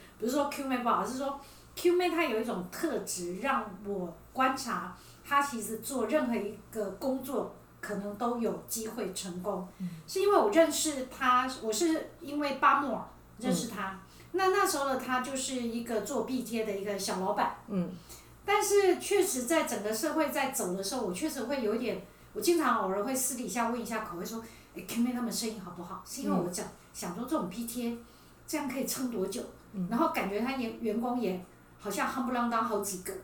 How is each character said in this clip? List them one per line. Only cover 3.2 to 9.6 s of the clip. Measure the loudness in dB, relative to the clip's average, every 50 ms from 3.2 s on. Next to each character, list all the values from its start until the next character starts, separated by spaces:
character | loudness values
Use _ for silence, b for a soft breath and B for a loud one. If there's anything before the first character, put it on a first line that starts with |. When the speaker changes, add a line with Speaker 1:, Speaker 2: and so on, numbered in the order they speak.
| -4 -4 -4
Speaker 1:
让 | -2 0 0 0 0 0 -4 -10 -10 -6
我 | -6 -4 -4 -4 -6 -8 -12 -20 -10 0
观 | 2 2 2 2
察 | 0 -4 -4 -4 -4 -4 -8 B B B B B B -4
他 | 2 4 4
其 | 4 2 -2 -6
实 | -6 -6 -6 -6
做 | -6 -4 -2 -2 0
任 | 2 2 2 2
何 | 2 0
一 | 0 -2 -4 -6 -10 -14 -8
个 | -4 -4 -4 -4
工 | -4 -2 -2 0 0 0
作 | -2 -2 -2 -2 -4 -4 -8 -16 -20 -20 -18 -14
可 | -8 -6 -6
能 | -4 -4 -6 -4
都 | -2 -2 -2 0 0
有 | 0 -2 -2 -4 -6 -8
机 | -6 -6 -6
会 | -6 -6 -4 -6 -4 -6
成 | -6 -8 -6 -8 -4
功。 | -4 -4 -4 -4